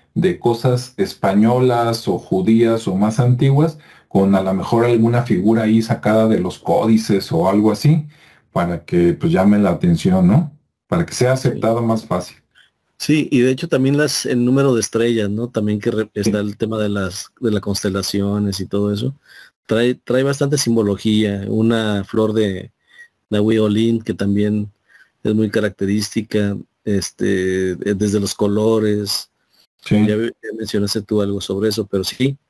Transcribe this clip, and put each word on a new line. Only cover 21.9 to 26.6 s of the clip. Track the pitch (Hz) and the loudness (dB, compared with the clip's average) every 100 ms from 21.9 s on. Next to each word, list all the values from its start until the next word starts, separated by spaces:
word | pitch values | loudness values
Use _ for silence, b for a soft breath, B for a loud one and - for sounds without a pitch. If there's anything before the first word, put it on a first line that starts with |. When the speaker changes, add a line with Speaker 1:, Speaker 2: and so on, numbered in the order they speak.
| 101 | -2
Speaker 2:
flor | 98 110 107 | -2 -2 0
de, | 110 101 92 - _ B B B _ - | 0 -2 -4 -12 _ B B B _ -4
de | 104 | 0
Huiolín | 107 110 107 104 113 113 | 2 2 2 2 0 -2
que | 110 92 | -4 -4
también | 101 101 104 104 104 _ b b b _ | -2 0 0 -2 -6 _ b b b _
es | 113 107 | -2 0
muy | 107 | 0
característica, | 110 107 - 98 107 - 117 104 107 101 98 | -2 -2 -4 -2 -2 -2 -6 -4 -2 -2 -6